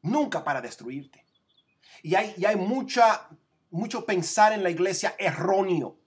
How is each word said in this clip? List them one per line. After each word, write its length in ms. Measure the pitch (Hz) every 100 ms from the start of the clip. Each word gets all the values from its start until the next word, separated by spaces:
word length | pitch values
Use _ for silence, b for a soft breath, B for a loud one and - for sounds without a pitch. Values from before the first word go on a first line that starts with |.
Nunca 420 | 151 269 277 165
para 180 | 139 135
destruirte. 640 | 120 - 113 135 139 _ _ _ _ _ _ _ B B
Y 140 | 160 185
hay, 180 | 214 208
y 80 |
hay 120 | 196 202
mucha, 720 | 185 254 - 254 226 208 - 156 _ _ _
mucho 340 | 165 214 247
pensar 480 | - 185 165 - 214
en 120 | 214
la 60 | 185
iglesia 440 | 165 185 180 185 -
erróneo 800 | 196 147 175 196 190 175 117 -